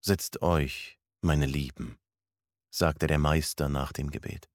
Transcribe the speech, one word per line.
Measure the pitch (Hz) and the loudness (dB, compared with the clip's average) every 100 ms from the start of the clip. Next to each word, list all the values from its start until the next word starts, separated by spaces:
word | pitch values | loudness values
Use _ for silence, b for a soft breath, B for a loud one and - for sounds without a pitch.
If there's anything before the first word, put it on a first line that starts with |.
Setzt | - 95 - - | 2 0 0 -2
euch, | 85 85 69 - - - _ _ | 2 2 2 -4 -16 -20 _ _
meine | 87 76 71 | 2 2 2
Lieben“, | 69 67 - 58 57 _ _ _ _ _ _ _ | -2 -4 -8 -12 -12 _ _ _ _ _ _ _
sagte | - 85 76 80 | 0 0 2 2
der | 76 | 4
Meister | 76 78 76 - 73 | 4 2 0 -4 -2
nach | 69 69 | -2 -4
dem | - 71 | -6 -8
Gebet. | 71 - - - | -8 -10 -14 -16